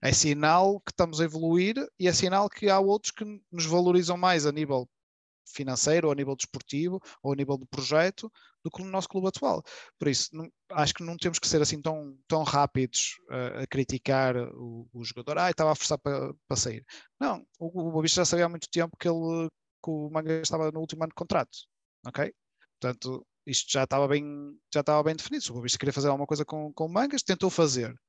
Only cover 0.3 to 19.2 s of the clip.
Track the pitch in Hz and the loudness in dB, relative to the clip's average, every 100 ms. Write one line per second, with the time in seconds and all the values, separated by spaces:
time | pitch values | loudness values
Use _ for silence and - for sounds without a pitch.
0.3 | 147 151 170 196 202 - - 170 156 165 | 4 6 6 6 2 -4 0 0 2 -2
1.3 | 156 165 170 190 233 285 _ 180 - 185 | 0 2 4 4 0 -6 _ 2 4 2
2.3 | 190 202 - 208 190 196 208 - - 214 | 2 0 0 4 4 6 2 0 -8 -12
3.3 | 208 _ 175 160 170 180 180 170 175 185 | -12 _ -6 2 4 6 4 4 0 2
4.3 | 175 147 147 151 135 123 _ _ _ _ | 4 2 0 0 -2 -2 _ _ _ _
5.3 | _ _ - 135 127 - 160 160 143 135 | _ _ -8 -4 0 2 4 2 0 -2
6.3 | 135 - 135 - 139 170 185 - - 135 | -4 -6 -10 -8 -4 -2 -4 -10 -8 -4
7.3 | 139 139 139 131 - 131 151 180 - 220 | -2 -2 -2 -4 -8 2 4 2 0 -14
8.3 | _ - _ - - 185 190 185 190 185 | _ -20 _ -12 -10 -6 -4 -2 -2 -2
9.3 | - 277 170 - - - _ 147 127 - | -2 -2 -2 -4 -18 -20 _ -2 0 -2
10.3 | 156 160 _ _ - 147 - 170 170 180 | -8 -14 _ _ 0 0 0 -6 -4 -2
11.3 | 165 - 160 147 156 147 156 147 135 _ | -2 0 2 2 0 -4 -6 -8 -18 _
12.3 | 160 147 143 143 - 127 - - - _ | 0 2 2 2 2 -2 -2 -4 -6 _
13.3 | 131 123 - 131 - 131 131 - 135 131 | -6 -6 -6 -6 -2 -2 -2 0 2 2
14.3 | 123 120 123 120 117 113 123 117 - 120 | 0 -4 -10 -14 -14 -16 -12 -12 -12 -6
15.3 | 151 180 170 156 151 - 151 - 139 135 | 0 0 2 2 2 0 -2 -2 -4 -4
16.3 | 143 _ 123 - 113 131 - - _ 277 | -10 _ -2 -2 -4 -12 -20 -20 _ -4
17.3 | 196 - _ 165 180 165 160 160 170 170 | -4 -8 _ -8 -4 -2 0 2 2 2
18.3 | 170 170 170 - 170 170 - 175 165 | 4 2 0 -6 -2 -2 -2 -2 0